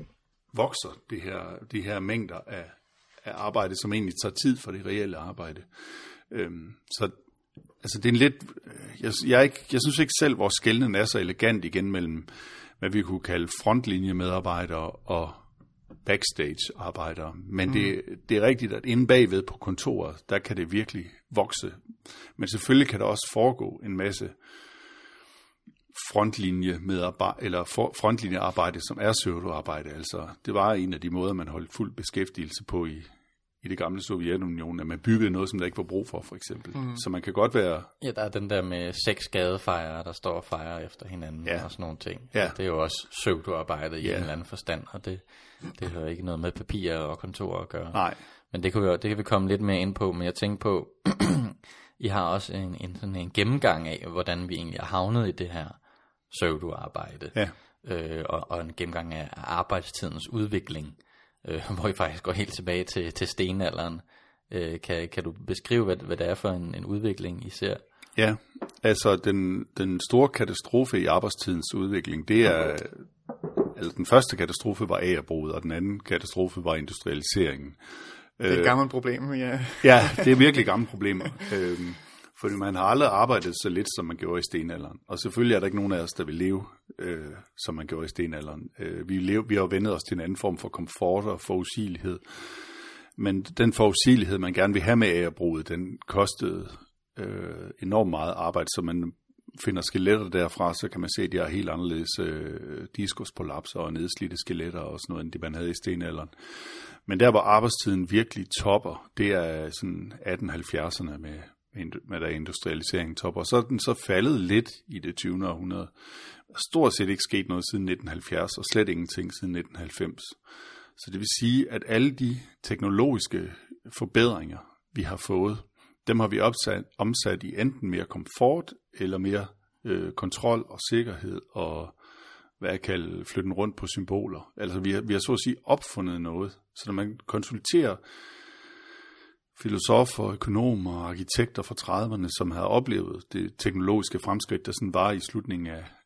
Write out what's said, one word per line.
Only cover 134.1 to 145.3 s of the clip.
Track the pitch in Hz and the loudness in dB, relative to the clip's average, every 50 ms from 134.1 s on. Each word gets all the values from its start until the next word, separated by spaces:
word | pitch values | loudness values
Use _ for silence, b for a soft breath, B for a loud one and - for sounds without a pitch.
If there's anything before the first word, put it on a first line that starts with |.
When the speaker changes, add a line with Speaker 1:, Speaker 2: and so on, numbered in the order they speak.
| 98 101 104 110 - - - - - | -2 -2 -2 -4 -8 -10 -12 -14 -10
Speaker 1:
Altså, | - 104 90 90 92 | -8 -6 -4 -4 -2
vi | 92 98 | 0 0
har, | 98 101 | 0 0
vi | 113 107 | 0 0
har | 101 95 | 0 0
så | - - | 2 2
at | 123 107 - | 0 2 2
sige | 123 127 - - | 0 -2 -2 2
opfundet | - 139 - - - - 107 92 90 87 85 | 2 2 2 0 -6 -6 -4 -4 -4 -4 -4
noget. | 85 82 82 90 98 98 - _ _ _ - | -4 -4 -4 -4 -6 -6 -8 _ _ _ -18
Så | - - | -14 -8
når | 110 | -6
man | 98 95 101 104 113 - - | -4 -4 -4 -4 -6 -10 -10
konsulterer | - - 104 - - 120 101 - - - 170 151 113 92 - B B B B B B B B B B B B B B B B B B B B B B B B B B B B B _ _ - | -4 -4 -4 -4 -4 -8 -8 -4 2 4 4 4 4 0 -4 B B B B B B B B B B B B B B B B B B B B B B B B B B B B B _ _ -8
filosofer, | - 110 104 95 - - 113 117 127 123 - - 107 101 | -4 -2 -2 0 4 6 8 8 6 6 2 -4 -4 -4
økonomer | 98 - - 113 101 107 120 127 117 101 92 92 87 | -4 -4 -4 0 0 2 2 2 2 0 -2 -4 -4
og | 87 85 87 | -4 -6 -6
arkitekter | 87 90 92 - - 123 123 120 - - | -6 -6 -6 -2 2 2 2 2 0 -8
fra | 95 - 113 | -8 -6 -8
trediverne, | - - - 90 98 110 113 110 98 90 87 - - | -8 -4 0 0 0 0 0 -2 -2 -4 -4 -2 -2
som | 95 87 | -2 -2
havde | 85 85 90 | 0 0 2
oplevet | 95 107 123 127 127 107 92 90 87 - - - - | 4 4 4 4 2 -2 -2 -2 -4 -8 -10 -12 -8
det | - 95 90 90 - - | -6 -4 -4 -4 -6 -2
teknologiske | - 107 90 95 92 95 104 107 98 - - 95 | -2 -2 0 2 2 4 4 4 2 0 -4 -4
fremskridt, | - - 98 107 - - 104 92 - | -2 -2 -2 -2 -2 -4 -4 -4 -4
der | - | -6
sådan | 90 - 104 95 87 | -6 -4 -4 0 2
var | 90 95 104 | 2 2 2
i | 104 92 | 2 -2
slutningen | - - | -4 -6